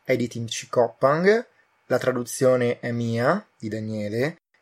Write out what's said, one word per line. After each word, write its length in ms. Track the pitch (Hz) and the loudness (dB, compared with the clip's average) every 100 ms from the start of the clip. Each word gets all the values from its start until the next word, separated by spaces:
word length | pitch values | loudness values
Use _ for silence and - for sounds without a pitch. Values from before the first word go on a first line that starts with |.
è 120 | - 127 | -2 -2
di 120 | 120 | -2
Tim 200 | 117 117 | -6 -8
Cicoppang, 960 | - - - 117 - 135 151 185 220 240 _ _ _ - | -10 -4 0 0 2 2 4 4 2 0 _ _ _ -2
la 120 | 127 | -2
traduzione 840 | - 123 120 - 131 127 120 123 | 0 -2 -4 0 2 4 2 -2
è 120 | 123 | -4
mia, 540 | 117 117 117 123 185 - _ | -4 -2 0 2 0 -2 _
di 120 | 110 | -8
Daniele, 680 | 110 110 110 104 110 139 180 _ _ | -8 -6 -6 -4 -2 -4 -4 _ _